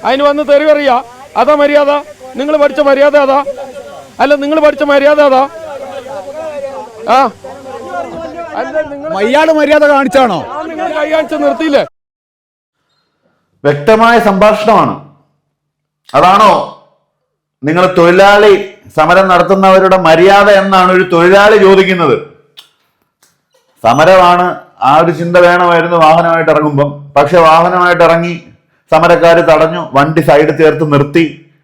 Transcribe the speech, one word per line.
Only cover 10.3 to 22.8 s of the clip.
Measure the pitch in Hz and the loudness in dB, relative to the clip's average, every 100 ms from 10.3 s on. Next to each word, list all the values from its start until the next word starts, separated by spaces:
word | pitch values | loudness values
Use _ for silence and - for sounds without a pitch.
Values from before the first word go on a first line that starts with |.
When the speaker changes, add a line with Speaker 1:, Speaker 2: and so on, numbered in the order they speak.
| 170 - | -2 -8
Speaker 1:
ആ, | 294 | -12
നിങ്ങൾ | 320 320 359 | -12 -10 -8
കൈ | 311 294 | -6 -4
കാണിച്ച് | 311 311 302 | -4 -4 -4
നിർത്തിയില്ലേ? | 285 - 320 277 156 _ _ _ _ _ _ _ _ _ _ _ _ _ _ _ _ _ | -4 -2 -2 -2 -4 _ _ _ _ _ _ _ _ _ _ _ _ _ _ _ _ _
Speaker 3:
വ്യക്തമായ | 143 143 180 220 233 233 | -4 -2 0 2 4 2
സംഭാഷണമാണ്. | 208 190 208 214 214 202 135 98 - _ _ _ _ _ _ _ _ _ _ 139 | 0 2 2 2 0 0 0 -6 -16 _ _ _ _ _ _ _ _ _ _ 0
അതാണോ | 175 202 208 120 - - _ _ _ _ _ _ _ _ | 2 4 2 0 -6 -16 _ _ _ _ _ _ _ _
നിങ്ങൾ | 135 170 180 185 | -4 -2 0 2
തൊഴിലാളി | 170 180 196 202 214 190 - - - - | 2 4 4 4 4 2 -2 -18 -10 -4
സമരം | 156 180 190 | 0 2 2
നടത്തുന്നവരുടെ | 175 170 196 190 190 190 185 | 0 0 2 4 4 2 2
മര്യാദ | 170 165 190 202 202 | 2 2 4 4 4
എന്നാണ് | 196 196 190 180 | 2 2 0 2
ഒരു | 185 | 0
തൊഴിലാളി | 185 170 175 196 208 214 | 0 0 2 4 4 4
ചോദിക്കുന്നത്. | 190 196 185 180 156 104 - _ _ - _ _ | 4 4 2 0 0 -2 -6 _ _ -20 _ _